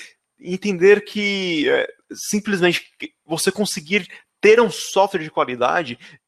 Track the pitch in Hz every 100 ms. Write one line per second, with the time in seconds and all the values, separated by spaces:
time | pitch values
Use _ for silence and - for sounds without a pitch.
0 | - _ _ _ 175 185 208 180 190 208
1 | 202 208 202 196 180 160 131 135 - -
2 | _ - - 208 208 196 175 170 - -
3 | 156 _ - 160 196 202 202 - 151 202
4 | 170 - _ - 208 226 220 - - 196
5 | 196 175 156 - 131 123 123 170 135 120
6 | - -